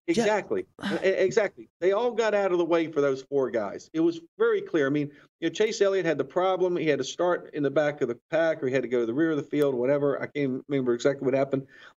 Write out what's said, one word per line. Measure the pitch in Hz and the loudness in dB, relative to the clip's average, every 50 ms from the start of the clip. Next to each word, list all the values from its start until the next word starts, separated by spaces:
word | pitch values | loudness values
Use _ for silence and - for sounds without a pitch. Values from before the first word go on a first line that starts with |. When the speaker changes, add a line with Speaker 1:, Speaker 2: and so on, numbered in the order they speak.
| _ | _
Speaker 1:
But | - 170 | -2 0
Speaker 2:
Yeah. | 208 233 | 2 2
Speaker 1:
exactly. | 202 214 202 - - 110 95 90 - _ - | 2 2 0 -2 -2 -4 -4 -4 -6 _ -8
Speaker 2:
<sighs> | - 196 - - - | -6 -4 -2 0 0
Speaker 1:
E-, | |
exactly. | 190 190 - 190 185 156 226 208 185 - - 113 - _ - | 0 2 2 2 2 2 0 0 0 -4 -12 -20 -20 _ -2
They | 170 185 196 | 0 0 2
all | 208 240 247 | 2 0 0
got | 226 202 226 214 202 | 0 0 0 0 2
out | 202 202 190 | 0 2 2
of | 180 175 | 2 0
the | 175 | 2
way | 156 170 165 165 151 | 2 2 2 2 0
for | - 147 | 0 0
those | 143 139 131 131 - | 0 0 0 -2 -4
four | - 139 139 131 120 | -4 -2 0 0 0
guys. | 110 113 104 95 - - - - - | 0 -2 -4 -4 -8 -10 -12 -6 -2
It | 160 | 0
was | 165 170 165 160 - - _ | 0 0 0 -2 -8 -12 _
very | - 220 233 220 196 | -2 0 0 0 0
clear. | - - - 160 139 | -2 -2 0 0 2
I | 135 | 2
mean, | 143 147 147 147 - - - _ _ _ | 2 0 -2 -4 -8 -14 -20 _ _ _
you | 165 165 | -4 -4
know, | 165 | 0
Chase | - 214 226 202 - | 0 -2 0 2 2
Elliott | 196 196 190 190 175 | 2 2 2 2 0
had | 165 156 139 | 0 0 0
the | 135 | -2
problem. | - - 180 180 190 185 180 180 180 175 | -2 -2 0 0 2 2 2 0 0 0
He | 165 147 | 0 2
had | 156 143 139 | 2 2 0
to | 127 | -2
start | - - - 170 214 262 - - - - | -4 -4 -2 0 0 0 -2 -4 -6 -4
in | 156 143 | -2 -2
the | 139 | 0
back | 139 156 151 147 143 147 | 2 2 0 0 0 -2
of | 139 117 | -2 -4
the | 120 - _ _ | -4 -6 _ _
pack, | 165 160 165 160 156 - | 0 0 2 0 0 -2
or | 143 | -2
he | 127 127 | -2 0
had | 135 123 | -2 0
to | 117 | 0
go | 123 123 | 0 0
to | 120 | 0
the | 113 117 | 0 0
rear | 143 165 165 | 0 0 0
of | 156 | 0
the | 143 - | -2 -4
field, | - - 147 147 143 131 | -2 0 0 2 2 2
whatever. | 120 120 131 143 143 143 143 135 - | 0 0 0 0 2 0 0 -2 -2
I | 131 | -6
can't | 123 - 147 143 131 127 131 - | -6 -4 -4 -2 -2 -2 -4 -4
remember | - 143 139 127 123 120 | -4 -2 0 0 0 0
exactly | 120 - 143 135 - 139 | 2 0 0 0 0 0
what | 135 131 | 0 0
happened. | 135 139 135 - 135 135 - - - - - - | 0 0 0 -2 -4 -4 -6 -14 -20 -20 -20 -20